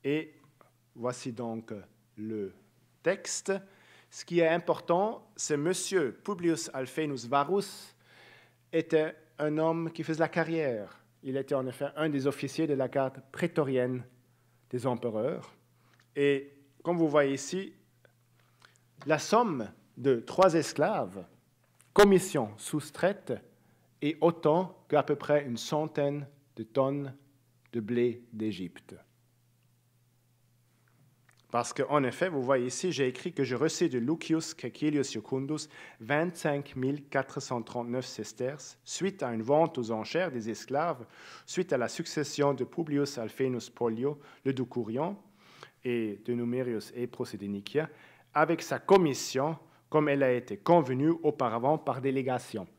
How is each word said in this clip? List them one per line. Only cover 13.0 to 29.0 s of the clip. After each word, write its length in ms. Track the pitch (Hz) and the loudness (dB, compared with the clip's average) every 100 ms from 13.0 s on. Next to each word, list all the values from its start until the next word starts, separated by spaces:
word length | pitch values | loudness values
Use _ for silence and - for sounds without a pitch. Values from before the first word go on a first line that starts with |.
| 131 - - | 0 -4 -16
prétorienne 760 | - 170 165 135 127 123 127 123 _ _ _ _ _ _ | -4 0 0 2 2 0 -2 -8 _ _ _ _ _ _
des 160 | 123 127 | -4 -2
empereurs. 680 | 120 120 107 127 58 - - _ _ _ _ _ - | -2 -2 -2 -2 -4 -12 -20 _ _ _ _ _ 0
Et 380 | 143 139 139 - _ _ | 2 2 -2 -20 _ _
comme 140 | 165 170 | -2 2
vous 120 | 160 | 4
voyez 240 | 147 139 | 6 4
ici, 400 | 135 - 185 196 - _ _ _ _ _ _ _ _ - _ _ - 135 | 0 -4 -6 -8 -14 _ _ _ _ _ _ _ _ -20 _ _ -12 0
la 100 | 151 | 0
somme 540 | - 220 240 139 98 - _ - | 4 4 4 -2 -6 -12 _ -2
de 220 | 131 120 | 2 2
trois 340 | - - 185 | 0 4 6
esclaves, 720 | 160 139 - 165 196 104 95 87 _ _ _ _ _ _ | 6 0 0 0 0 -4 -8 -16 _ _ _ _ _ _
commission 600 | - 202 190 185 151 107 104 | 8 10 8 4 -2 -2 -6
soustraite, 760 | - 151 - - 180 202 - 113 - _ _ _ _ _ | -6 -6 -6 -2 0 0 -6 -8 -8 _ _ _ _ _
est 160 | 147 160 | -4 2
autant 640 | 165 170 156 165 185 - _ | 2 4 2 2 0 -8 _
qu'à 140 | 147 | 2
peu 120 | 131 147 | 2 -2
près 300 | - 147 139 | 2 0 0
une 120 | 117 | -8
centaine 680 | - 151 156 156 143 143 139 _ _ - | -2 -2 -2 -2 -2 -2 -10 _ _ -14
de 80 | |
tonnes 520 | 110 143 135 143 139 127 _ _ _ _ _ | -4 0 0 0 -6 -12 _ _ _ _ _
de 60 | 117 | -6
blé 440 | 104 120 120 117 - | -2 2 2 0 -12
d'Égypte. 640 | 110 110 92 87 - - 90 | -6 -6 -4 -10 -12 -20 -20